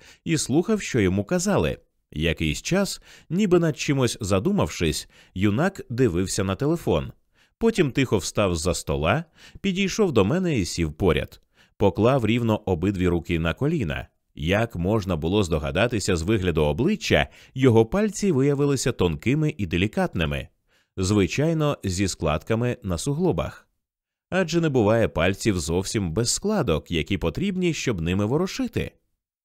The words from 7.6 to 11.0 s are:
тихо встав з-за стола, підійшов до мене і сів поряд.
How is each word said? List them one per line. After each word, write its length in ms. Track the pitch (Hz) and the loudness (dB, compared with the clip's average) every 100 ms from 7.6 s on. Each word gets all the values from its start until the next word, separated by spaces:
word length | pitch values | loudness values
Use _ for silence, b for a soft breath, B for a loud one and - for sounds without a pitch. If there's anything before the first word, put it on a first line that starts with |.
| 226 214 151 | 0 2 0
тихо 260 | 139 131 107 | 0 2 0
встав 380 | - - 101 82 | 0 0 0 0
з-за 180 | 85 | 0
стола, 500 | 80 - 71 80 135 170 B B B | -2 -2 -2 0 0 -4 B B B
підійшов 500 | 196 185 196 - 196 | -4 -2 -2 0 2
до 140 | 113 95 | 4 2
мене 340 | 175 180 135 | 2 0 -2
і 60 | 82 | -2
сів 280 | - 80 | -2 -4
поряд. 480 | 73 | 0